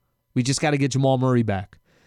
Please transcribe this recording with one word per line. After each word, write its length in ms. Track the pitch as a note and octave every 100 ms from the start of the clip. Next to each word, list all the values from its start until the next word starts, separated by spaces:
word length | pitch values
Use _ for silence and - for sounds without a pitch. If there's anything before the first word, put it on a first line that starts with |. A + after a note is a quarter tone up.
| _ _ _
We 80 | B2+
just 200 | A#2+ C3+
gotta 160 | D#3 D3
get 140 | C3+
Jamal 260 | C3+ C3+ C3
Murray 260 | B2+ B2
back." 340 | A2 F#2+ G2 - _ _